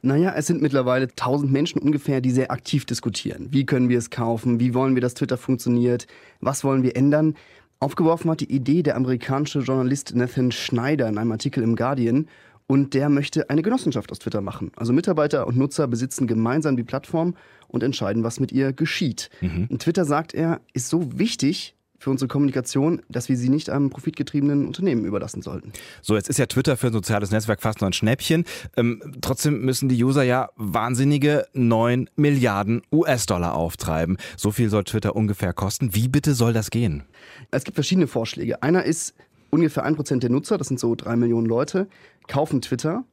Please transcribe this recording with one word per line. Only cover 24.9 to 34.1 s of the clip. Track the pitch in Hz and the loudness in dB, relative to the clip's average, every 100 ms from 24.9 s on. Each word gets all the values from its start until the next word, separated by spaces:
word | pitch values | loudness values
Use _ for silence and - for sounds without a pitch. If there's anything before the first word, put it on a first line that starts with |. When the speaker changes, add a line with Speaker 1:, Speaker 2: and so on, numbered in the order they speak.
| 120 95 | 0 0
Speaker 1:
überlassen | 101 - - | -4 -6 -10
sollten. | - 92 - - - - | -8 -10 -12 -20 -20 -12
Speaker 2:
So, | - 107 | 0 0
jetzt | 98 | 0
ist | 139 | -2
ja | 123 | 0
Twitter | 127 156 127 | 0 0 0
für | 127 | 0
ein | |
soziales | 110 90 104 101 | -2 0 -2 0
Netzwerk | 107 110 131 | -2 0 -2
fast | 113 107 | -2 -2
nur | 98 | -2
ein | |
Schnäppchen. | - 110 135 - 160 175 - - - | 0 0 0 0 0 0 -8 -6 0
Ähm, | 117 120 151 135 | 0 -2 -10 -10
trotzdem | - 131 151 135 | -6 -2 0 0
müssen | 127 127 139 | -2 0 0
die | 123 | 2
User | 127 139 | 2 2
ja | 127 123 123 - | 2 0 -2 -6
wahnsinnige | 107 107 113 123 139 147 147 147 - | -2 -2 0 2 2 4 4 2 0
neun | - 120 113 117 123 - - | 0 2 4 2 0 -2 0
Milliarden | 147 139 120 98 104 117 _ | 2 4 2 0 0 -2 _
U | 151 170 | 0 2
S-Dollar | 123 - 90 87 71 | 0 0 0 0 -2
auftreiben. | 82 - - 80 82 | -4 -4 -4 0 0